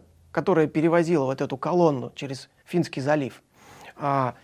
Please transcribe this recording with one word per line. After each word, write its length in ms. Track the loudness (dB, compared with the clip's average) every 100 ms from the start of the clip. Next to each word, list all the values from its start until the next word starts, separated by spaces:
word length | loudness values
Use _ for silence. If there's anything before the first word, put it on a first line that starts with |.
| -12 _ _
которое 360 | -4 2 2 2
перевозило 580 | 2 2 4 4 2
вот 160 | 0 -2
эту 160 | -4 -4
колонну 560 | -2 2 2 2 -6
через 360 | -10 -12 -12 -14 _ -6
Финский 340 | -4 -2 -4
залив. 420 | -2 -2 -2 -8 _ _ -20 -20 -20 -8
А, 380 | -4 -2 -2 -6